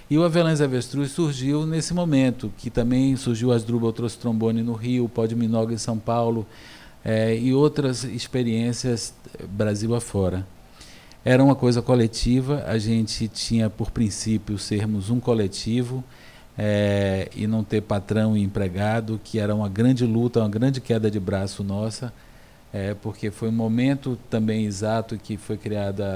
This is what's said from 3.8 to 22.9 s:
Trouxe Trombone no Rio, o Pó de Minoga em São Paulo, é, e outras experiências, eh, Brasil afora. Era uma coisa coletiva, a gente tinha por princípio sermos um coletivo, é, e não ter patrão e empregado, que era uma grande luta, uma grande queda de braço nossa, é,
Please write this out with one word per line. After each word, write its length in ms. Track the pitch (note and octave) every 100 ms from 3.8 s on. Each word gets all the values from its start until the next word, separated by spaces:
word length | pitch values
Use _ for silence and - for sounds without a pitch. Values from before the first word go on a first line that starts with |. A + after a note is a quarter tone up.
| A2+
Trouxe 280 | A2+ A#2 -
Trombone 420 | A#2+ A2 A2+ A2+
no 120 | A#2
Rio, 320 | A2 A#2+ B2+ A#2
o 40 |
Pó 160 | A#2 A2+
de 100 | A#2
Minoga 380 | A2+ A2+ A2+
em 60 | A2
São 180 | - A2+
Paulo, 480 | A2 A#2 A#2 A#2 G#2 - - - - -
é, 320 | - A2 A2+ A2+
e 180 | B2+
outras 500 | C3+ D3+ D3 C3+ A#2+
experiências, 1120 | C3 A2+ - C3 A#2 A2+ A#2 A#2 B2+ A#2 - - - -
eh, 60 | -
Brasil 480 | G2+ G#2+ G#2 A2+ A#2+
afora. 500 | - G2+ F#2 F#2 F#2+ - - - - - - -
Era 200 | - B2+
uma 120 | C#3 C3+
coisa 260 | B2 A#2+
coletiva, 800 | A#2 B2+ A2+ - A#2+ B2+ C3 D3 -
a 100 | A2+
gente 500 | G#2+ A2+ A2 - A2
tinha 400 | - - A#2 A2
por 220 | - A2+
princípio 720 | - G#2+ - A2 A2 G#2 G2+
sermos 500 | - G#2 G#2+ G#2 G2
um 100 | B2
coletivo, 840 | A#2 A2+ F#2+ - A2 A#2+ B2 C3 B2+ - - - - -
é, 720 | G#2 G#2 G#2 G2+ G2 F#2+ F2+ G2
e 120 | G#2+
não 160 | A2
ter 180 | G#2 G#2+
patrão 560 | G2+ G2+ G2 G#2+ A2 G#2+
e 60 |
empregado, 760 | G2 G#2 F#2+ F2+ G#2+ A2+ A2 A2
que 160 | - A2
era 160 | G#2 G#2+
uma 120 | G2+
grande 380 | F#2+ A#2+ B2+ B2
luta, 340 | A2+ A#2+ A#2
uma 100 | G#2+
grande 300 | G#2+ C3 C3
queda 300 | - A2+ G#2+
de 100 | G#2
braço 440 | F#2 F#2+ G2+ -
nossa, 500 | G2 G2 A2 - B2 - - - - - -
é, 220 | G2+ G2